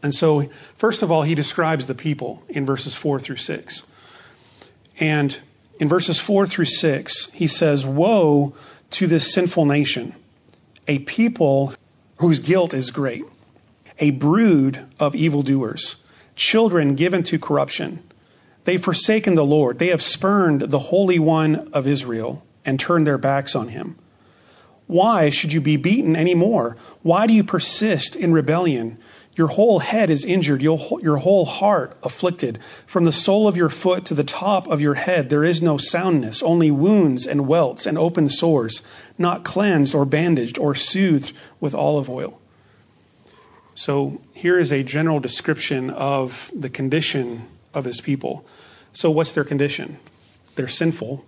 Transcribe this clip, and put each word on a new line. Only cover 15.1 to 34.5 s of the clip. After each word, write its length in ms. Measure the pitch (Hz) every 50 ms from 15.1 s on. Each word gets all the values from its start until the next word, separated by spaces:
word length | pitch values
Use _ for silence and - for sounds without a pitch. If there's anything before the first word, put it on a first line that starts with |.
| 143
evildoers, 840 | - 151 165 143 143 143 135 139 135 131 110 - 156 - - - - _ _ _ _ - _ _
children 600 | - - - - 220 226 226 175 175 151 143 139
given 260 | 135 160 185 180 190 175
to 140 | - - 151
corruption. 640 | - - 147 143 139 139 - - - 143 - 165 - _ _ _ _ _ _ _ _ _ _ _ _
They've 180 | - 180 180
forsaken 540 | 180 - 175 - - - 214 220 214 - -
the 80 | 165 151
Lord. 360 | 139 147 151 147 123 123 123
They 80 | 165 175
have 140 | 180 160
spurned 600 | - - - - - 190 202 202 190 170 151 139
the 180 | - 160 139 143
Holy 400 | 135 - - 185 202 185 185 170
One 500 | 156 156 165 160 156 156 151 156 156 - -
of 120 | 147 131
Israel 600 | 135 147 135 131 123 117 113 110 120 135 151 - _ _ _ _
and 160 | - 135 131
turned 260 | - - 175 170 156
their 120 | 151 143 131
backs 380 | 117 135 139 139 139 139 -
on 140 | 135 110 117
him. 280 | 110 131 - - - _ _ _ _ _ _ _ _ _ _ _ _ _ _ _ _ _ _ _
Why 420 | 165 170 185 196 202 196 160 147
should 220 | 139 - - 160
you 80 | 143 165
be 160 | 139 156 151
beaten 400 | 143 131 175 202 254 - 165 160
anymore? 640 | 160 160 175 180 170 170 202 233 185 123 117 113 - - - - _ _
Why 240 | 165 170 185 214 220
do 60 | 226
you 100 | 214 196
persist 720 | - - 180 165 - - - 208 220 202 147 - - -
in 160 | - 240 175
rebellion? 680 | 165 160 143 131 151 170 185 175 143 123 113 113 113 - - - - - - _ _
Your 120 | - 165 156
whole 320 | - - 208 233 214 175
head 300 | - - - 220 220 180
is 160 | 160 143 139
injured, 360 | 214 175 190 165 143 147 131
your 160 | 131 156 160 156
whole, 240 | - - - 359
your 160 | - 160 151 143
whole 280 | 135 180 196 - 160
heart 520 | 135 - - 190 208 208 175 131 - - - -
afflicted. 560 | 127 - - - 180 175 - - 127 113 110 - - - - -
From 200 | _ - 185 175
the 80 | 165 147
sole 340 | - - - 196 208 214 208
of 80 | 190
your 140 | 175 175 160
foot 340 | - - - 185 185 185 185
to 80 | - 165
the 100 | 143 143
top 440 | 139 - - - 190